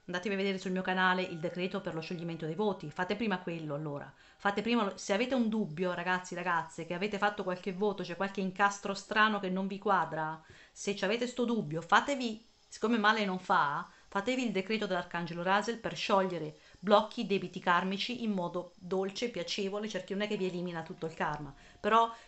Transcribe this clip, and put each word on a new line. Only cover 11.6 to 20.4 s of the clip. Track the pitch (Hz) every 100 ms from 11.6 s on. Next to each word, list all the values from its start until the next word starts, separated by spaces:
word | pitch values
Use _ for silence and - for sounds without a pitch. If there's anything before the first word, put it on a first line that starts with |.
| 151 160
fatevi, | 160 214 240 269 240 214 - _ _
siccome | - 220 233
male | 208 220 202
non | 185
fa, | - 180 147 151 175 - -
fatevi | 196 202 262 240
il |
decreto | 190 190 220 208
dell'Arcangelo | 180 180 170 170 170
Raziel | 175 202 208 233
per | 170 165
sciogliere | - 202 190 170 156 - - -
blocchi, | 185 214 208 - 196
debiti | 196 185 185
karmici | 185 175 190 196 - 240
in | 226
modo | 196 175 175 175 -
dolce, | 180 190 196 196 240
piacevole, | 180 170 - 196 208 214
certo | 190 -
non | 196
è | 208
che |
vi | 208